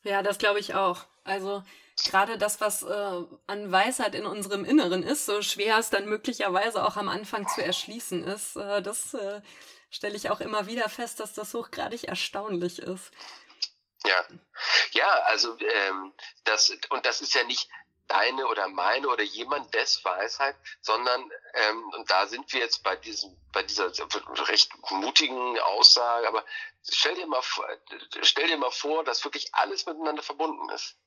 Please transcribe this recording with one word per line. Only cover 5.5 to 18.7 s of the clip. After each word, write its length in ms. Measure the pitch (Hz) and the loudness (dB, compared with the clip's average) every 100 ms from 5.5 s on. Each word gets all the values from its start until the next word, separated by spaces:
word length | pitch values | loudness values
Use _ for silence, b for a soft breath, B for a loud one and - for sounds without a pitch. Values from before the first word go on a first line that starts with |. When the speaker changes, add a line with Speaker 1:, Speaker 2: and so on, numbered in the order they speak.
| - 208 220 | 0 2 2
Speaker 1:
es 140 | 226 | 4
dann 140 | 202 208 | 0 0
möglicherweise 800 | 214 - 233 202 185 220 214 | -2 -2 -2 0 2 2 2
auch 120 | 208 208 | 0 0
am 140 | 202 | -4
Anfang 380 | 208 208 214 196 | -4 -4 -6 -4
zu 140 | - | -2
erschließen 640 | 214 - - 226 - 180 | -2 -2 -4 -10 -6 -4
ist, 320 | 170 202 - - | -4 -6 -8 -8
äh, 260 | 202 202 | -2 -2
das, 320 | 190 - - | -2 -6 -6
äh, 280 | 247 196 208 B B B B B | -6 -6 -8 B B B B B
stelle 240 | - 208 208 | -8 -6 -4
ich 160 | - | -4
auch 80 | 208 | -4
immer 260 | - 214 202 | -2 -4 -4
wieder 240 | 240 214 | -2 -4
fest, 300 | - 226 - | -4 -8 -8
dass 140 | 214 | -10
das 200 | - 208 | -8 -8
hochgradig 520 | 233 233 - - 233 - | -8 -8 -8 -6 -6 -6
erstaunlich 760 | 190 - - 208 175 175 - | -4 -4 -4 -4 -2 -2 -4
ist. 320 | - 185 - B B B B B - _ _ _ 101 | -10 -10 -12 B B B B B -8 _ _ _ 2
Speaker 2:
Ja. 200 | 92 - - _ B B B B | 2 0 -14 _ B B B B
Ja, 180 | 113 175 160 | 4 6 4
also, 340 | - 110 117 113 | 4 2 0 -2
ähm, 540 | 107 110 98 95 95 - B - - | 0 2 2 -2 -8 -14 B -4 0
das, 260 | 107 - - - | 4 4 2 -4
und 160 | 127 127 | 0 0
das 140 | 110 | 0
ist 140 | - | 2
ja 100 | 131 | 2
nicht 260 | 120 127 - B _ _ _ | 2 -2 -6 B _ _ _
deine 400 | 95 113 131 131 | 4 4 2 -2
oder 220 | 107 | 0
meine 400 | 95 | -2